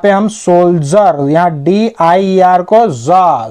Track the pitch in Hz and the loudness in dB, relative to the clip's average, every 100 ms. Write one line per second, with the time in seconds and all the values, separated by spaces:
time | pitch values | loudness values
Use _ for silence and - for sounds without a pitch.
0 | 202 196 214 - - 175 175 175 143 190 | 0 0 -2 -4 0 2 2 0 0 0
1 | 202 147 139 160 180 156 143 196 226 226 | 2 0 -2 0 0 -2 -2 -2 -2 -2
2 | 165 180 196 190 180 180 175 220 233 127 | 0 0 0 2 2 2 2 0 0 -2
3 | 120 180 180 135 113 | -2 0 2 0 -4